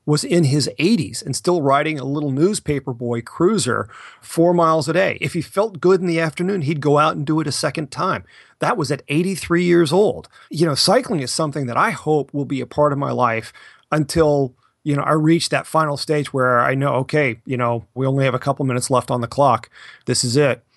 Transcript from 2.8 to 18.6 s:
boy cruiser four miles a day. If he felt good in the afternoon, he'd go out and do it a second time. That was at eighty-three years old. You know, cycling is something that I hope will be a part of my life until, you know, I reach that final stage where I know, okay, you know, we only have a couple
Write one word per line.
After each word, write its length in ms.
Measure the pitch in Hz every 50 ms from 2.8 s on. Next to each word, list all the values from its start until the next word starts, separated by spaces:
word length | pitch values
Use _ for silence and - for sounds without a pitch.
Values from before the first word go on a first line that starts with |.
| - 139 123
boy 280 | 117 123 120 120 117
cruiser 680 | 113 - - - 165 190 226 196 131 127 110 107 104 110 - - - - - -
four 320 | - - - 170 165 175 175
miles 340 | 170 170 160 160 160 147 160
a 60 | 156
day. 240 | 180 190 160 107 -
If 140 | - 151 -
he 80 | 175
felt 400 | 135 - - 196 208 226 196 135
good 180 | - 175 190 180
in 80 | 185 180
the 140 | 165 165
afternoon, 400 | 165 156 - - 175 185 202 190
he'd 180 | 143 131 170 147
go 180 | 123 147 143 147
out 200 | 151 156 170 160
and 80 | 143
do 160 | 147 156 156
it 60 | 151 147
a 40 |
second 400 | 135 - - 147 - 170 151 135
time. 320 | - 143 170 190 160 98 92 - _ - - _ _ -
That 180 | - 214 247 214
was 120 | 151 131
at 140 | 151 135 - -
eighty-three 560 | 143 156 180 190 190 147 - - 170 170 180
years 260 | 175 170 170 170 135
old. 380 | 156 190 214 185 - - - - _ - - -
You 160 | - 143 175
know, 100 | 160 139
cycling 440 | - - 175 196 262 269 - 226 151
is 100 | 131 120
something 360 | - - 160 151 139 151 139
that 100 | 120 117
I 160 | 131 185 226
hope 420 | 165 - - 151 156 147 139 - -
will 120 | 143 139
be 160 | 120 139 131
a 40 | 123
part 280 | - - 147 147 147 139
of 40 | 139
my 140 | 143 135
life 400 | 123 120 123 120 110 113 - - - - - - - _ _ _
until, 640 | 151 156 147 - - 170 160 151 147 143 139 127 - _ _ _ _ _ -
you 120 | 151 143
know, 80 | 143 -
I 80 | -
reach 380 | 151 160 151 156 165 165 - -
that 180 | 151 131 - -
final 300 | - 156 160 151 143 131
stage 340 | - - 156 151 143 -
where 300 | - 135 127 127 123 120
I 120 | 123 135 131
know, 200 | 135 139 143 127
okay, 480 | 127 135 - - 151 147 127 107 - _
you 120 | - 135 120
know, 260 | 123 117 117 117 - - -
we 120 | 127 131 135
only 160 | 135 139 135
have 100 | 135 117
a 60 | 123
couple 240 | - 143 139 -